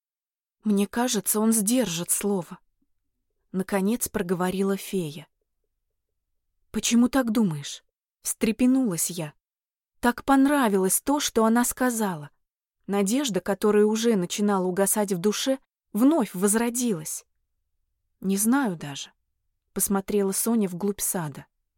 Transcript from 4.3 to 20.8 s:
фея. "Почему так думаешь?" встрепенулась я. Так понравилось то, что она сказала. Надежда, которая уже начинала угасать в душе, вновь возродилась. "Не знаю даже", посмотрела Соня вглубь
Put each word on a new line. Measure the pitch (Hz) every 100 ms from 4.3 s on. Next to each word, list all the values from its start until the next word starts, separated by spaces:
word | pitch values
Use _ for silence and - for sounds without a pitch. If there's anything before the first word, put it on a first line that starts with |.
| 175 180 185 196 196
фея. | - 190 156 156 147 _ _ _ _ _ _ _ _ _ _ _ _ _ _
"Почему | 220 - 233 247
так | 277 233
думаешь?" | 226 202 147 143 - _ _ _ _
встрепенулась | - - 226 214 254 262 247 165 -
я. | 175 151 - _ _ _ _ _ _
Так | 240 -
понравилось | - 269 277 294 233 196 185 -
то, | - 285
что | - 226
она | 220 233
сказала. | 240 - 254 226 208 160 147 _ _ _ _ _ -
Надежда, | 202 196 254 277 180
которая | - 190 214 208
уже | 214 220 233 208
начинала | 175 - 208 196 185
угасать | 180 196 214 202
в | 185
душе, | 202 208 269 269 _ _ _
вновь | 208 262 320 208
возродилась. | 180 202 220 240 240 240 170 151 - - _ _ _ _ _ _ _ _ -
"Не | 185 196
знаю | 220 277 240 165
даже", | 143 139 - _ _ _ _ _ _
посмотрела | - - 196 - 202 196
Соня | 190 226 233 190
вглубь | 175